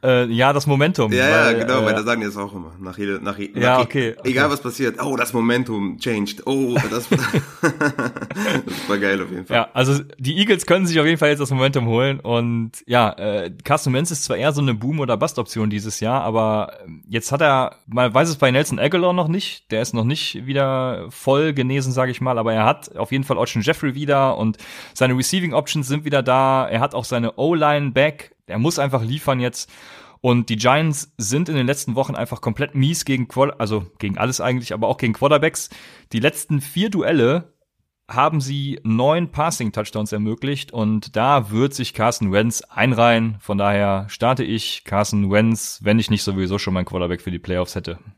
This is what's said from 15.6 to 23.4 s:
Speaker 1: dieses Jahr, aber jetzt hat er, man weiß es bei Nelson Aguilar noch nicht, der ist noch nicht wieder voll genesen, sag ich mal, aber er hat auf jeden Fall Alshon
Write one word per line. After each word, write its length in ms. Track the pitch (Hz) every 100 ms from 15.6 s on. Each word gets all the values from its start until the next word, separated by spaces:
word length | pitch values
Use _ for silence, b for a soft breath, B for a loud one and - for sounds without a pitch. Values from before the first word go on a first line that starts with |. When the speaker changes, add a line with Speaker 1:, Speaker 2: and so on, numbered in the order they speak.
| 107
Speaker 1:
dieses 300 | 104 107 104
Jahr, 240 | 110 131
aber 560 | 92 113 110 107 104 - 95 78 -
jetzt 240 | 113 -
hat 100 | 139
er, 320 | 156 135 127 - -
man 260 | 120 123
weiß 160 | 113 165
es 80 | 147
bei 120 | 135
Nelson 300 | 127 151 -
Aguilar 340 | 143 180 180
noch 140 | 180 156
nicht, 440 | 180 - - _
der 120 | 110
ist 100 | 117
noch 100 | 113 113
nicht 420 | 151 - - 127
wieder 580 | 139 135 135 131 110 87
voll 420 | - - 135 156
genesen, 380 | 143 127 139 131
sag 180 | 127 131
ich 120 | 120
mal, 180 | 131 120
aber 160 | 113 110
er 100 | 110
hat 300 | 120 - -
auf 160 | 113
jeden 120 | 131
Fall 140 | 135
Alshon 240 | 127